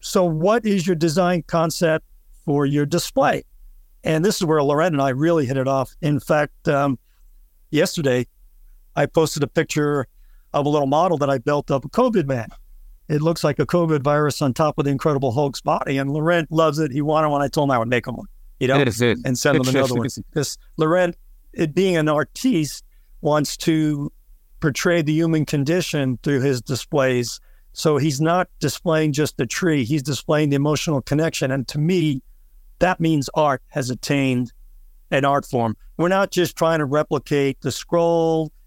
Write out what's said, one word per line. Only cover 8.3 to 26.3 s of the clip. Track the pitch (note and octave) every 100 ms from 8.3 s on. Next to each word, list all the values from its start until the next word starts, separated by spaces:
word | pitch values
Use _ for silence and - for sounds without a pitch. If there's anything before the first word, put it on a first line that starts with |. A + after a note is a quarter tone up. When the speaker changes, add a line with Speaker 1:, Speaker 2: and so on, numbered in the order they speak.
| _ - - - - - -
Speaker 1:
I | C#3+
posted | E3 D#3 D#3
a | -
picture | - D3+ D3+ D3 C#3+ - - - - _
of | C#3+ C#3+
a |
little | D3+ C3+
model | D3 F3+ D3+
that | C#3
I | C#3
built | D3 D3 -
of | C#3 -
a |
covid | - B3+ G3+ C#3
man. | B2+ G#2+ - - - - - -
It | D3+
looks | D#3+ E3
like | D#3 -
a | C#3
covid | F3 E3 D3+
virus | C#3 D3 D3+ -
on | C#3
top | A#2+ D3+ -
of | C#3+
the |
Incredible | C#3 D#3+ C#3 C3+
Hulk's | A#2 C#3+ -
body, | C#3 E3 - C3+
and | C#3
Loren | D3+ D#3+ F3 D3
loves | D#3+ D#3+ D3
it. | D3+
He | C3+
wanted | D3 D#3 D3+
one. | C#3+
I | C#3+
told | E3 C#3+
him |
I | B2
would | A2+
make | B2 -
him | A#2
one, | - - - -
you | B2+
know, | C#3
Speaker 2:
It | C3
is, | A2+
it | A#2+ A#2+ C3+
Speaker 1:
and | B2
send | D3 C#3+
him | B2+
Speaker 2:
<laughs> | C#3
Speaker 1:
another | C3 A#2+
one. | A#2+ - -
'Cause | D#3 C3+ - - -
Loren, | D#3 F3+ F3 - - - -
it, | - D#3+
being | F3 F#3+ E3
an | D3+
artiste, | D3+ - - C4 F#3 C#3+ - - - - -
wants | D3+ D3+ C3+ -
to | - D#3+ D3+ D3 C#3+ - - - _ -
portray | D#3+ - - E3+
the | D3+
human | D#3 E3 D#3+ C#3+
condition | D3 C#3 F3+ - D#3 C3 A#2+
through | D#3